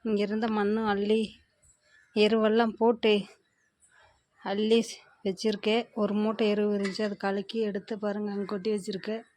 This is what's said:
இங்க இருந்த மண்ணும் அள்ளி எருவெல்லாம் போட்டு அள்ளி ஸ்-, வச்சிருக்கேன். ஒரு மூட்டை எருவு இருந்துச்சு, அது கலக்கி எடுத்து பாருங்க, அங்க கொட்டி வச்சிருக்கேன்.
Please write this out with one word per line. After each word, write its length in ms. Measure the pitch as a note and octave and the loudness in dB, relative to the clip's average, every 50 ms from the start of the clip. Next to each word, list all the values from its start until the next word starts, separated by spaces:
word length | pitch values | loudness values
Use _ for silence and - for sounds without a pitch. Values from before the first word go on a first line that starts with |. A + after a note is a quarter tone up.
| _ | _
இங்க 140 | A3+ G#3+ G3+ G#3 G3 | -2 0 0 0 -2
இருந்த 200 | G#3+ A3 A#3 A3+ G#3+ G#3+ | -2 -2 -2 -2 0 0
மண்ணும் 320 | G3+ G3+ G#3+ A3+ A3 G#3+ G3+ | 0 0 0 0 0 -2 -2
அள்ளி 280 | G3 G3+ G#3 A3 A3+ A3 - - _ _ _ _ _ _ _ _ _ _ _ _ _ _ _ _ | -2 0 0 2 0 0 -4 -8 _ _ _ _ _ _ _ _ _ _ _ _ _ _ _ _
எருவெல்லாம் 600 | G#3+ G#3+ G#3 A3+ A3 A3 G#3+ A3 A3+ A#3+ A3 G3+ - | 2 4 4 4 4 2 4 4 4 2 2 0 2
போட்டு 320 | A3 A#3 A#3 A3+ - A3 G#3 G3+ F#3 - - _ _ _ _ _ _ _ _ _ _ _ _ _ _ _ _ _ _ _ _ _ - | 2 2 2 4 2 2 4 2 0 -4 -16 _ _ _ _ _ _ _ _ _ _ _ _ _ _ _ _ _ _ _ _ _ -6
அள்ளி 380 | G3+ G3 G#3 G#3+ A3 A3+ A#3 A3 - | -4 -2 0 4 4 4 4 4 0
ஸ்-, 100 | - - - - _ _ - G3+ | -10 -16 -20 -20 _ _ -6 -6
வச்சிருக்கேன். 580 | F#3 - - A3 G#3 G3+ - A3 A3 A#3 A#3 - _ A3 | -4 -2 -2 -2 -2 0 0 0 0 0 0 -4 _ -2
ஒரு 120 | G#3 G3+ G3+ G#3 | -2 0 0 0
மூட்டை 300 | G#3+ A3 G#3+ - A3+ G#3 | 0 0 0 0 0 2
எருவு 240 | G#3 G#3 G#3 G#3 G#3 | 2 2 2 0 0
இருந்துச்சு, 320 | G3+ G3+ G3 F#3 - G#3+ G#3 | 0 -2 -2 -2 -4 -4 -4
அது 160 | G3+ - - | -4 -4 -4
கலக்கி 340 | G3 G3 G3+ G3 - - A3+ A3 G#3 | -2 -2 -4 -6 -4 -4 -2 -2 -2
எடுத்து 260 | F#3+ G3+ G3 - A3+ G3 G#3+ | -4 -6 -6 -8 -8 -6 -4
பாருங்க, 260 | G#3 G3+ G#3 G#3 G#3 G3+ | -4 -4 -4 -6 -4 -4
அங்க 160 | G3+ G3+ F#3 | -6 -6 -4
கொட்டி 180 | G#3 G3+ F#3 A3 G#3+ | -6 -4 -2 -2 -4
வச்சிருக்கேன். 480 | G3+ F#3 G#3+ G3 F3+ - G#3+ A3 A3+ - _ _ | -2 -4 -6 -8 -8 -6 -6 -8 -8 -10 _ _